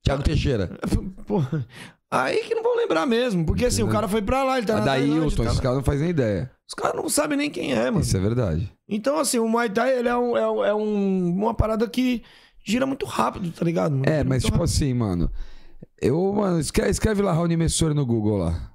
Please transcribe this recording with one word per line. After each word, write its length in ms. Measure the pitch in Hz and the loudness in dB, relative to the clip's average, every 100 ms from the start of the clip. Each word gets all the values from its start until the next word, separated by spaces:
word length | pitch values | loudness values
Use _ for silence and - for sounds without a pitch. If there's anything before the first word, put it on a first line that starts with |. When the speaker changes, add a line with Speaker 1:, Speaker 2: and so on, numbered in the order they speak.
Speaker 1:
Thiago 200 | - 139 | 0 0
Teixeira. 480 | 147 151 143 120 90 - - - | 0 0 0 0 -2 -4 -4 -2
Speaker 2:
<laughs> 260 | - - - | -4 -12 -4
Pô, 160 | 208 131 160 120 - - - _ | -2 0 -4 -6 -12 -20 -20 _
aí 280 | - 262 - | -2 0 -2
que 160 | 466 | -2
não 80 | 440 | -2
vão 160 | 453 466 | 0 0
lembrar 260 | 466 320 | 0 0
mesmo. 400 | 311 226 254 185 | 0 0 0 0
Porque 220 | 160 - 247 | 0 0 0
assim, 160 | - | 2
o 20 | |
Speaker 1:
Entendeu? 80 | 214 | 0
Speaker 2:
cara 140 | 214 214 | 0 0
foi 140 | 214 | -2
pra 200 | 202 262 | 0 0
lá, 140 | 269 262 | 0 0
ele 100 | 202 | 0
tá 100 | 214 | 0
na 40 | |
Speaker 1:
Adailton, 300 | 139 135 143 | 2 2 2
Speaker 2:
Tailândia, 240 | 156 151 131 | 2 2 0
tá 60 | |
Speaker 1:
esses 120 | 113 - | 0 0
Speaker 2:
lá. 60 | |
Speaker 1:
caras 140 | 131 131 | 0 0
não 80 | |
fazem 160 | 131 143 | 0 0
nem 100 | 160 | 0
ideia. 400 | 170 117 95 127 _ _ | 0 0 0 -4 _ _
Speaker 2:
Os 60 | |
caras 220 | - - - | -4 -4 -2
não 120 | 320 | -2
sabem 260 | - 302 285 | 0 0 0
nem 140 | 294 | -2
quem 240 | - - | -4 -2
é, 100 | 247 240 | 0 0
mano. 100 | 220 | 0
Speaker 1:
Isso 160 | 123 95 | 0 2
é 40 | |
verdade. 520 | 95 120 110 80 - - _ | 2 0 0 -2 -4 -10 _
Speaker 2:
Então, 300 | 208 214 302 | -4 -2 0
assim, 180 | 285 247 | 0 0
o 80 | 226 | 2
Muay 220 | 226 240 | 0 0
Thai, 300 | 196 247 262 | 0 2 2
ele 100 | 240 | 2
é 80 | 240 | 0
um, 180 | 240 | 0
é 160 | 233 220 | 0 0
um, 140 | 220 | 0
é 100 | 202 | 0
um, 540 | 214 214 208 196 190 175 180 | 0 0 0 2 2 0 0
uma 160 | 220 | -2
parada 340 | 220 214 220 226 | 0 0 0 -2
que 360 | - 254 247 - - - - | 0 0 0 -6 -20 -20 -20
gira 220 | - 226 269 | -4 0 0
muito 180 | 269 | -2
rápido, 460 | 403 - 233 - 180 | -4 -2 -2 -2 -8
tá 100 | 165 165 | -2 -2
ligado, 260 | 165 180 | 0 0
mano? 120 | 139 135 | 2 2
Speaker 1:
É, 60 | 156 | 2
Speaker 2:
Gira 80 | |
Speaker 1:
mas 180 | 131 131 | 2 2
Speaker 2:
muito 20 | - | 2
Speaker 1:
tipo 100 | - | 2
Speaker 2:
rápido. 160 | 165 | 2
Speaker 1:
assim, 200 | - 147 | 2 2
mano. 360 | 123 110 90 78 - - - - - - _ | 2 0 2 0 -2 -8 -10 -18 -20 -20 _
Eu, 320 | - 151 190 | 0 2 0
mano, 260 | 202 202 175 | 0 0 0
escre-, 300 | 147 - 208 | 0 0 2
escreve 320 | - 226 202 | 2 0 2
lá 100 | 202 | 2
Raoni 220 | 165 170 165 | 2 2 2
Messori 360 | 165 - 160 | 2 2 2
no 120 | 147 135 | 2 0
Google 320 | 117 107 104 | 2 2 2
lá. 280 | 82 82 - | 0 -2 -6